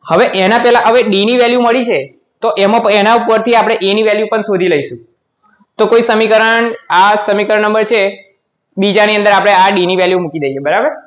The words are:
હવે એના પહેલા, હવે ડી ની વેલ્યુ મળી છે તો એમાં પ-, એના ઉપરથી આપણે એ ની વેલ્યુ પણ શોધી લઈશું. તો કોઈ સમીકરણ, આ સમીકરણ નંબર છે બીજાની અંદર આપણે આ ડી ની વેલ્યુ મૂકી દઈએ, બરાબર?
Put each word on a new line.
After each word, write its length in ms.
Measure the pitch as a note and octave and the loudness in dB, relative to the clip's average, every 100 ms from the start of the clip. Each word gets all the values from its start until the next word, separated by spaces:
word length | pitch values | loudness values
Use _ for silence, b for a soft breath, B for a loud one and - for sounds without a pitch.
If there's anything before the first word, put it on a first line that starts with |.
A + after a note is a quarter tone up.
| - | 0
હવે 160 | E3 A#3+ F#3+ | 0 0 0
એના 180 | F#3+ A#3 | 0 2
પહેલા, 200 | A#3+ A#3 G#3+ | 2 2 2
હવે 120 | A#3+ G#3+ | 2 2
ડી 160 | G3 G#3 | 0 0
ની 100 | B3 | 2
વેલ્યુ 200 | A#3+ B3 A#3+ | 2 2 0
મળી 200 | A#3+ A#3+ | 0 -2
છે 100 | E3+ C#3 _ _ _ | -4 -6 _ _ _
તો 60 | A3+ - | -4 0
એમાં 180 | G3 A3+ | 0 0
પ-, 80 | A3 G#3 | 0 2
એના 140 | G3+ A#3 | 2 2
ઉપરથી 360 | A3 A3 B3 A#3 | 2 -2 2 0
આપણે 180 | G#3+ A3+ F#3+ | 0 -2 -2
એ 60 | |
ની 120 | G#3 G#3+ | 0 0
વેલ્યુ 220 | G#3 G#3+ | -2 -2
પણ 160 | A3 G#3 | -4 -4
શોધી 220 | F#3+ F3+ | -2 0
લઈશું. 260 | D3+ - A#2 - _ _ _ _ b b - | -2 -4 -14 -20 _ _ _ _ b b -4
તો 80 | G#3+ | 2
કોઈ 120 | A#3 A#3 | 2 2
સમીકરણ, 540 | A3 A3 A3 A3 A3+ A#3 A3+ _ E3+ | 0 2 2 2 0 -2 -6 _ 2
આ 120 | G3+ G#3+ G#3 | 2 2 -2
સમીકરણ 380 | G3+ G#3 G#3+ G#3+ | -2 0 -2 0
નંબર 180 | A3 G#3+ | -2 0
છે 80 | A#3 G3 G3+ - _ _ _ _ - | 0 -2 -6 -20 _ _ _ _ -4
બીજાની 420 | G3 G3 G#3 G#3+ | -2 2 2 2
અંદર 120 | G#3 G3 | 2 2
આપણે 180 | F#3+ F#3+ | 2 2
આ 80 | F#3+ | 2
ડી 160 | G3+ F3+ | 2 0
ની 100 | F#3 | 0
વેલ્યુ 180 | F3+ F#3 | 0 0
મૂકી 180 | E3+ D#3+ | -4 -6
દઈએ, 200 | C#3+ C#3 C#3+ | -6 -4 -2
બરાબર? 260 | F#3 C4+ C#4+ | -2 -2 -6